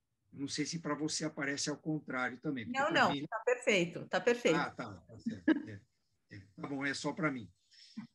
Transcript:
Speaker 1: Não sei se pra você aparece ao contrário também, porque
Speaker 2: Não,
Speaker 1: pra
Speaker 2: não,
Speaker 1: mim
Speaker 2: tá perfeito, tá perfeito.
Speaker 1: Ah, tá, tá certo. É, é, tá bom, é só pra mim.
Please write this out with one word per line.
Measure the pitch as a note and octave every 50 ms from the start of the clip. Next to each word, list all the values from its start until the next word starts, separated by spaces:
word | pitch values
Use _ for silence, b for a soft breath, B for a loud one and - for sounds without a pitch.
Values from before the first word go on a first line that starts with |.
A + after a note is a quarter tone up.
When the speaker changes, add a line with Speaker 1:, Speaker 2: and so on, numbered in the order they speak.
| _ _ _ _ _ _ -
Speaker 1:
Não | B2+ C#3 C3+
sei | - - D3
se | C#3 - E3
pra | - D3+ C#3+
você | C3 D3+ D3+ - - D#3+
aparece | D3+ - - C#3+ C3+ C#3+ C#3 - D#3
ao | D3 -
contrário | - E3 D#3 D3+ - - C3 B2+ B2+ B2 B2 B2
também, | - D#3 C#3+ B2+ A2
porque | - - C4+
Speaker 2:
Não, | C#4 D#4
Speaker 1:
pra | E4 D4
Speaker 2:
não, | B3 F#3+ E3
Speaker 1:
mim | C#3 C#3+
Speaker 2:
tá | D#3+ - E4
perfeito, | - - B3+ B3 - - A3 F#3+ E3+ E3+ - - - -
tá | - F#3
perfeito. | - B3 A#3+ A#3+ - G#3+ D#3+ -
Speaker 1:
Ah, | C#3 B2
tá, | - - B2+ A#2 G2+
tá | F2+ - - - -
certo. | - - - F#2+ - - D#4+ - - -
É, | G#2 F#2+ - _ _ _ _ _ _ _ _ _
é, | - G#2
tá | G2 - _ - D#3+ C3+
bom, | C#3+ C3+ C#3
é | C#3 C3+
só | - - D3 C#3+
pra | - E3 D3+
mim. | C#3 B2+ G#2+ - - _ B B B B B B B B B B B